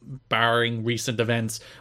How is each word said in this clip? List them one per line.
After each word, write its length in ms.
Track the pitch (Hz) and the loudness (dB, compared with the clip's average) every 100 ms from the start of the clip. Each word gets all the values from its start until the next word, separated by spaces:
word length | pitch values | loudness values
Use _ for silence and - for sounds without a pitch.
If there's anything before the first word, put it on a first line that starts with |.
| - 131 - | -16 -14 -2
barring 540 | 110 117 117 117 117 | 2 4 4 2 0
recent 360 | 113 113 - 113 | -2 -2 -2 -2
events, 400 | 113 117 113 - - - | 0 0 -2 -6 -14 -10